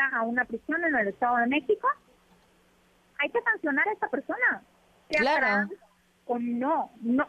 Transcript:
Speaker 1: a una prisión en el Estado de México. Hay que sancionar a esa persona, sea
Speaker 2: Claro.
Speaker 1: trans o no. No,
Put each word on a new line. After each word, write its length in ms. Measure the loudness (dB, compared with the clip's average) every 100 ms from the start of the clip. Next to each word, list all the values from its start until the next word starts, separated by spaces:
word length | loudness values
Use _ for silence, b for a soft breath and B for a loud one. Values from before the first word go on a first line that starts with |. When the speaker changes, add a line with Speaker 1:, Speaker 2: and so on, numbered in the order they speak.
| 2
Speaker 1:
a 80 | 0
una 240 | -2 -2 -2
prisión 380 | -6 -4 -2 0
en 100 | 2
el 120 | 0
Estado 280 | 0 0 2
de 100 | 2
México. 400 | 2 0 0 0 -2 _ _ _ _ _ _ _ _ _ _ _ -6
Hay 100 | -4
que 120 | -2
sancionar 460 | -2 -2 0 0 0
a 40 |
esa 140 | -2 -4
persona, 560 | -4 -6 -2 -2 -2 -8 _ _ _ -4
sea 100 | 0
Speaker 2:
Claro. 180 | 2 2
Speaker 1:
trans 300 | 2 0 -2 -6 -18 _ _ _ -6
o 120 | -4
no. 520 | -2 -2 0 0 -2 -4
No, 260 | 0 0